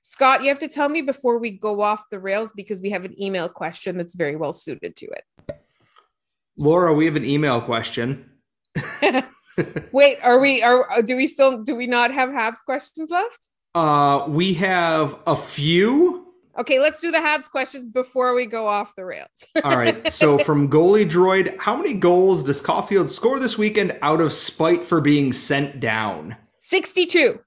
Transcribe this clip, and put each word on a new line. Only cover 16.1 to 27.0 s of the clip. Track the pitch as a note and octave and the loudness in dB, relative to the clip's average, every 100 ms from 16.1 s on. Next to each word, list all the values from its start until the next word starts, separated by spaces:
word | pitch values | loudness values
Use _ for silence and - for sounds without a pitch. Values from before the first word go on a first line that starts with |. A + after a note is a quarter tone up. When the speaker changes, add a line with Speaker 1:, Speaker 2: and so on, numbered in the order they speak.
| F4+ - _ _ - | 0 -14 _ _ -10
Speaker 1:
Okay, | B3+ C4 | 0 2
let's | D4+ D4+ | 2 0
do | E4+ | -2
the | D#4+ | -2
Habs | D#4 D4+ - | 0 -2 -4
questions | C4+ C4+ C#4 B3 | -6 -6 -10 -8
before | B3+ B3+ C4 B3+ | -6 -4 -2 0
we | B3 | 0
go | A#3+ A3+ G#3+ | -4 -6 -2
off | G#3 G#3 | -2 -4
the | - | -12
rails. | F#3 D2+ - - | -14 -14 -16 -16
<laughs> | - D#4+ | -4 -2
Speaker 2:
All | C#3+ C3 | 0 2
right. | A#2 - - | 2 0 -4
So | - D3+ C#3+ | 2 4 4
from | D3+ D3 C#3 | 2 2 4
Goalie | D3+ F3 G#3+ F#3+ | 4 6 4 4
Droid, | E3 F#3 F#3+ F#3 - | 2 4 2 0 -4
"How | - | -4
many | B3+ F4+ | -2 -2
goals | G3+ F3 F3+ F#3+ F3 | 2 4 6 4 2
does | C#3 C#3 | 0 -2
Caulfield | - F3 F#3+ G3 D#3 | -2 -2 2 0 0
score | - A#3 C4+ | 0 0 0
this | B3+ - | -2 0
weekend | G#3+ G#3+ F#3 - | 0 0 -2 -2
out | C#3+ D#3+ | 0 2
of | D#3+ | 2
spite | - - - D#3+ F3 | 0 -4 0 2 2
for | - E3+ | 2 0
being | C#3+ D3 C#3 | 4 2 2
sent | B2 - C#3 C#3+ C3+ | -2 -2 -2 -2 -4
down?" | A#2 A2 G#2+ E2+ D#2+ A#2 _ _ | -4 -2 -4 -8 -12 -16 _ _
Speaker 1:
Sixty-two. | - F#4+ F#4+ F#4 | -2 -2 0 -2